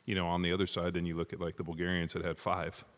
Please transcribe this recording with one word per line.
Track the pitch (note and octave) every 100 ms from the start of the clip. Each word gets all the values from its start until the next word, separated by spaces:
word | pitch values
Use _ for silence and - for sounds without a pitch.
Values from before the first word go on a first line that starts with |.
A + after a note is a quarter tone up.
| -
you |
know, | F#2+ E2+
on | F2
the | F2
other | F#2 F#2
side, | - F2
then | F2
you | E2+
look | E2 E2
at, | -
like, | E2+ -
the |
Bulgarians | E2+ E2 F2 F2+ E2
that | E2
had | E2+ D#2+
five | F2+ F2+ D#2+ - -